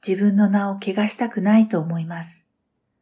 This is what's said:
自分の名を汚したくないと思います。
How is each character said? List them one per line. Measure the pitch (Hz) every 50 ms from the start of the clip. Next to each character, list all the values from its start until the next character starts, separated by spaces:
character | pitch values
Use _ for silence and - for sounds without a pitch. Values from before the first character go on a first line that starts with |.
| -
自 | - 185 190
分 | 202 208 196
の | 202 208 196
名 | 196 202 202 202
を | 196 196 -
汚 | - 190 208 208 208
し | - -
た | 247 226
く | - 214 185
な | 202 214 226
い | 220 214
と | - 175
思 | 156 165 165 165
い | 165
ま | 160 170 170 170
す。 | - - - _ _ _ _ _ _ _ _ _ _ _ _